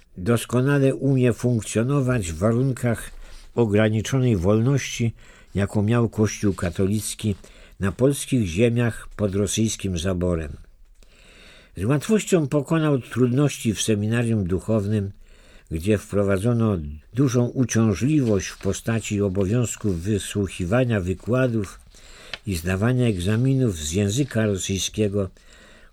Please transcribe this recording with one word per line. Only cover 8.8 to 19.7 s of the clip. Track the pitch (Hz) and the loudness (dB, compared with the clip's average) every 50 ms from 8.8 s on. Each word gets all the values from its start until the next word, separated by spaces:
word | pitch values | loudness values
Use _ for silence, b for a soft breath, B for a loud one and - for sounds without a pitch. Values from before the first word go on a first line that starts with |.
| 120 117 110 - - - - | 0 -2 -2 -6 -12 -12 -6
pod | - 104 101 92 | -4 -2 -2 0
rosyjskim | 101 104 92 - - 113 110 - - - 98 90 | 0 -2 0 0 0 0 -2 -2 -4 -4 -4 -4
zaborem. | 82 82 95 92 87 90 90 87 82 80 73 76 - - - - - - - - - B B B B B B B B B B B B B B B | -2 -2 -2 -2 -2 0 -2 -2 -2 -4 -6 -12 -14 -18 -20 -20 -20 -20 -20 -20 -20 B B B B B B B B B B B B B B B
Z | - 92 | -6 -2
łatwością | 113 147 147 - - 220 208 - - 196 170 151 | 0 0 0 0 2 0 0 2 2 2 2 2
pokonał | 127 156 147 135 - 165 160 156 151 143 127 | 2 0 0 0 0 0 2 2 2 2 0
trudności | 113 - - 117 127 123 117 135 147 135 - - - 113 98 | -2 -2 0 2 2 2 4 4 2 2 0 -2 -2 -2 -2
w | - | 0
seminarium | - - 110 104 104 107 113 120 120 117 113 107 95 | 0 0 0 0 0 0 0 0 0 0 0 0 0
duchownym, | 85 92 87 - - 110 110 98 101 107 107 98 98 - b b b b b b b b b b b | 0 0 -2 0 0 0 0 0 0 0 -2 -2 -4 -8 b b b b b b b b b b b
gdzie | 80 80 85 104 107 | -8 -4 0 2 0
wprowadzono | 95 - - - 101 101 98 98 92 98 120 120 117 113 107 101 87 76 73 76 76 - - - | 0 0 -2 -2 0 2 2 2 2 2 2 2 2 2 2 0 -2 -4 -6 -10 -14 -16 -8 -2
dużą | 117 143 131 113 123 120 | 0 0 2 2 2 0
uciążliwość | 117 - 139 127 - - 113 113 110 98 85 113 139 156 151 131 113 104 95 - | 0 0 -2 -2 0 2 2 2 2 2 2 0 2 2 2 4 2 2 2 0
w | - - | -4 -8
postaci | - - 98 95 - - - 113 113 - - 107 98 | -6 -4 -4 -4 -2 -2 -4 -2 -2 -2 -2 -2 0
obowiązku | 101 101 92 98 101 92 110 123 120 - | 0 0 0 0 0 0 2 0 0 -2